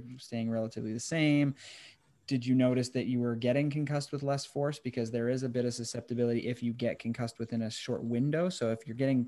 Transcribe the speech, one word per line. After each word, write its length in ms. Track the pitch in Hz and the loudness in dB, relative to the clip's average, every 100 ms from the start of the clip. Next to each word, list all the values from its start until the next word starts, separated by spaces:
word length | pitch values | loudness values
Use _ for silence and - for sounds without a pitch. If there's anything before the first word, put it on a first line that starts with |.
| 120 127 | -6 -14
staying 320 | - 117 113 | -8 -4 -2
relatively 420 | 113 110 - 113 | 0 -2 -4 -6
the 80 | 113 | -6
same? 540 | - 165 156 147 143 135 - - - - _ _ - | -4 2 4 4 4 0 -10 -20 -20 -20 _ _ -4
Did 180 | 135 | -2
you 100 | 120 | 4
notice 340 | 131 127 127 123 | 6 6 4 0
that 160 | 127 113 | -2 0
you 140 | 127 | 0
were 140 | 120 | 0
getting 360 | 117 131 143 147 | 0 2 2 2
concussed 420 | 143 147 147 139 | 0 0 -2 -4
with 100 | 143 | -4
less 220 | 139 139 | -2 -2
force? 340 | - 143 143 151 | -2 -2 -2 -2
Because 320 | 127 123 113 | -6 -4 -2
there 180 | 117 117 | 0 2
is 160 | 127 | 0
a 40 | 131 | 0
bit 160 | 123 | 0
of 80 | 123 | 0
susceptibility 720 | 120 117 120 - 120 120 117 - | -2 -6 -6 -4 0 2 2 0
if 160 | 120 | -2
you 100 | 120 | -2
get 260 | 117 117 - | 0 -2 -2
concussed 400 | 113 117 117 - | -4 -2 -4 -4
within 240 | 117 117 | -4 -2
a 80 | 110 | -2
short 340 | 110 - 123 | -4 -4 -4
window. 440 | 117 120 139 156 180 | 0 0 2 2 0
So 220 | 180 113 | 0 -2
if 160 | 113 - | -2 -4
you're 100 | 113 | -2
getting 280 | 135 131 | 2 2